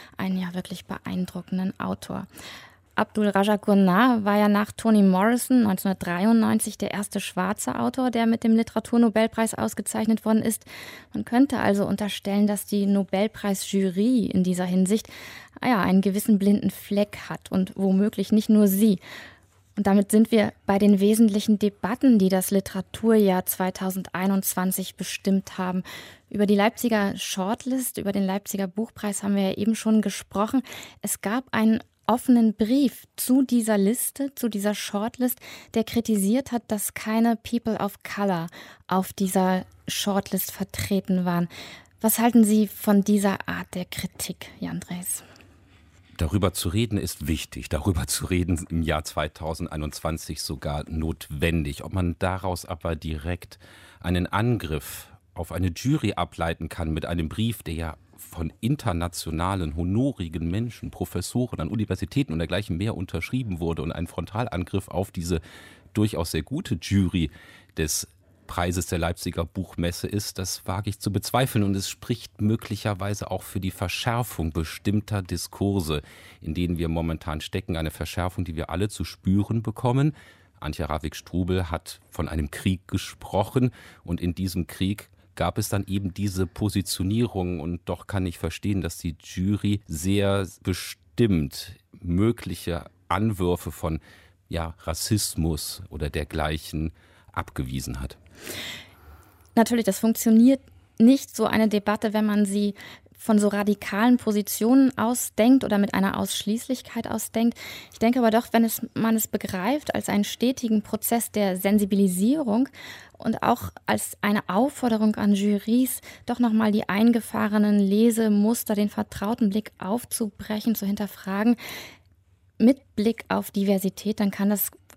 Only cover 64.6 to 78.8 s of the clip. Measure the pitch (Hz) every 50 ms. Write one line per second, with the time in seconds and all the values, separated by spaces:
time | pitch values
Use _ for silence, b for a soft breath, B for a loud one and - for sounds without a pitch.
64.6 | 87 - - 98 - - - 87 98 - - 92 82 85 90 80 B B B B
65.6 | B B B B B B - 104 104 107 - 76 85 - - 80 76 - 127 165
66.6 | - - 98 80 - - 98 98 95 85 - 90 80 73 B B B B B B
67.6 | B B B - 80 76 - - - - _ _ _ _ _ _ _ - - 92
68.6 | 87 90 85 92 87 - 95 85 85 85 87 - - 90 87 90 85 80 - 95
69.6 | 90 - - - 85 85 87 - - - 101 104 - - - - 95 92 - -
70.6 | - - 92 101 107 107 101 - - 107 98 104 - - - 120 135 - - 117
71.6 | 101 98 98 98 95 - - - - - 120 - - - _ - 104 104 110 113
72.6 | - - 107 - - 110 101 90 101 101 104 - - - - 113 - - - 101
73.6 | 92 92 - - 101 90 - - - 123 117 120 123 - - - 80 82 - 87
74.6 | 80 - - - - 101 101 107 - - 107 101 90 - 90 82 - - - -
75.6 | 95 101 98 98 80 78 76 73 B B B B B B B B - 82 76 85
76.6 | 90 85 87 80 82 82 80 82 82 82 80 78 - 80 76 80 - - - 92
77.6 | - - 87 80 80 78 - - 80 - - - 87 90 - - 90 82 80 80
78.6 | 78 - 82 87